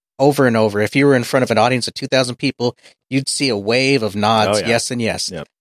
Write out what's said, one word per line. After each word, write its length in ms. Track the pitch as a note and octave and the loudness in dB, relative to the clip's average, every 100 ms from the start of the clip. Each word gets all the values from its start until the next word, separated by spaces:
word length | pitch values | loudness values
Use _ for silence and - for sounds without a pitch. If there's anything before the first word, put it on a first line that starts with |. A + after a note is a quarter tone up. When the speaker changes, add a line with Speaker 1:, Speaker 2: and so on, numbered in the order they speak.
| _ - | _ 0
Speaker 1:
over 260 | C#3 C#3+ B2+ | 2 4 2
and 120 | A2+ | 2
over. 240 | A2 G#2 | 2 0
If 160 | G#2+ C#3 | 0 2
you 80 | C#3+ | 4
were 100 | C3 | 2
in 80 | |
front 220 | A#2 C3+ A#2+ | 2 0 2
of 60 | |
an 60 | A2 | 2
audience 300 | A#2+ B2+ - | 2 0 -4
of 60 | |
two 140 | - C3+ | -10 -4
thousand 280 | C3 B2 A#2+ | -2 -2 -4
people, 400 | C#3 - B2 - - _ _ | -6 -2 -6 -6 -16 _ _
you'd 200 | C3+ C3+ | -4 -4
see 180 | - C#3 | -4 -4
a 80 | G2+ | -2
wave 480 | G2+ B2 C3+ C#3 | 0 0 2 2
of 140 | G#2+ G#2 | 0 0
nods, 400 | G#2 A2 G#2+ G#2 | 2 2 2 0
Speaker 2:
Oh, 40 | |
yeah. 60 | G#2 | 0
Speaker 1:
yes 240 | A#2 - | -2 -2
and 100 | A#2+ | -4
yes. 300 | A2 - - | -4 -4 -8
Speaker 2:
Yep. 160 | E2+ D2 _ | -10 -14 _